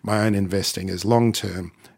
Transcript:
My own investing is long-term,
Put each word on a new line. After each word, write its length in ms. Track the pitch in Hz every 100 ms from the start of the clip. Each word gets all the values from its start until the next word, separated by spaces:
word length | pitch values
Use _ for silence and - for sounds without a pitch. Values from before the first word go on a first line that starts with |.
My 220 | - 107 107
own 100 | 101
investing 540 | 95 98 92 - 92
is 160 | 90 101
long-term, 640 | 120 117 - 98 90 87 - -